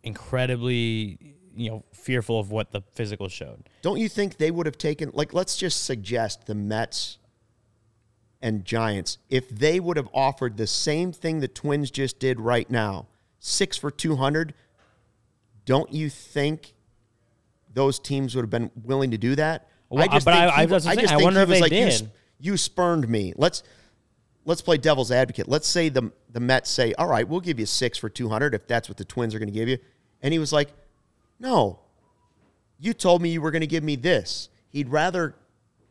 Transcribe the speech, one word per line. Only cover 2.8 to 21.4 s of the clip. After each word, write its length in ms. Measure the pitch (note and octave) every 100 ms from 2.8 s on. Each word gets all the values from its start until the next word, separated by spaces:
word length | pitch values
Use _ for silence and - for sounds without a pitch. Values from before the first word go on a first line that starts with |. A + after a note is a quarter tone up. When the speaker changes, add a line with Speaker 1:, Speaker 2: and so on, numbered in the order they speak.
| -
Speaker 1:
physical 340 | - G#2+ G#2 G2
showed. 400 | - C#2 G#1+ - _
Speaker 2:
Don't 180 | E3+ G#3
you 80 | A3
think 300 | - G3+ -
they 120 | D#3
would 140 | E3+
have 140 | D#3 -
taken, 320 | D#3+ D3 D#3
like, 220 | - D3+
let's 240 | F3+ F#3 -
just 260 | F#3 -
suggest 640 | - B2 G2 A#2 A2 - -
the 80 |
Mets 640 | G#2+ G2+ A2 A2+ - - - _ _ _ _ _ _ _ _ _ _ _ -
and 240 | A#2 A2
Giants, 540 | F#2 A#2 A2+ G2 F2+ - -
if 220 | C3 -
they 280 | G#2+ D3 F3
would 200 | F3 D#3
have 100 | A#2+
offered 420 | C3+ C3+ C3+ B2+ G#2
the 100 | G#2+
same 460 | - D#3 D3+ F3+
thing 280 | E3 E3 D#3+
the 60 | C3+
Twins 440 | - D3 D3 C#3
just 280 | - C3 -
did 220 | C3 A#2
right 300 | A2+ A#2+ -
now, 360 | A#2+ G#2+ F#2+ - _ _ _
six 380 | - - G3 -
for 140 | D3
two 260 | - D#3+ C#3
hundred, 380 | C3+ D3+ D#3 - _ _ _ _ _ _ _ _ _ _ -
don't 260 | C3+ -
you 160 | D#3 D3+
think 640 | - - D3+ D3 D#3+ - _ _ _ _ _ _ _ _ _ _
those 280 | A2 C#3 C3
teams 360 | - C#3 C3
would 100 | B2+
have 60 | A2+
been 200 | A#2 A#2 A#2+
willing 280 | A2+ C3+ C3
to 80 | A2
do 180 | A#2+ C#3
that? 320 | D#3 E3 _ _ -
Speaker 1:
Well, 120 | C3+
Speaker 2:
I 40 | E3
just 180 | C#3+
Speaker 1:
but 80 | C#3
Speaker 2:
think 200 | E3+ F3
Speaker 1:
I, 20 | C#3+
I, 40 |
Speaker 2:
he, 40 | E3
Speaker 1:
that's 160 | F#3
the 60 | E3
Speaker 2:
I 40 |
Speaker 1:
thing. 80 | G#3
Speaker 2:
just 100 | G#3
Speaker 1:
I 40 | D3
Speaker 2:
think 60 |
Speaker 1:
wonder 160 | E3+ F#3+